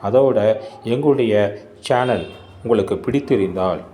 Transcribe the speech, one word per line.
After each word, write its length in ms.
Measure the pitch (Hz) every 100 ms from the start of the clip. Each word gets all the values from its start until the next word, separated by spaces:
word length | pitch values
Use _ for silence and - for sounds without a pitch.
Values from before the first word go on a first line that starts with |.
| 101
அதோட 320 | 123 135 110 107 110 - - 113
எங்களுடைய 420 | 127 147 135 117 104 101 - - - -
சேனல் 380 | 123 127 107 - - - -
உங்களுக்கு 320 | 113 113 98 95 -
பிடித்திருந்தால் 720 | 139 139 127 95 90 92 80 -